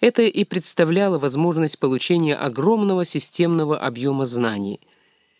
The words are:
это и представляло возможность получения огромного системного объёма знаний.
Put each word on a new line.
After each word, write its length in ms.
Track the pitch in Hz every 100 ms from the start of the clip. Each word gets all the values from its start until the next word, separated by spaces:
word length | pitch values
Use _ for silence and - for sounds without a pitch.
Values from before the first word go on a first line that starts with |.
это 220 | 240 240
и 200 | 226 -
представляло 760 | 202 180 - - 160 175 202 170
возможность 640 | 139 131 170 160 156 -
получения 560 | 143 131 - 175 160 147
огромного 720 | 143 120 160 226 202 185 175
системного 720 | 151 - - 170 165 151 151
объёма 480 | 131 117 135 139 131
знаний. 560 | 120 120 107 98 104 _ _ _ _ _ _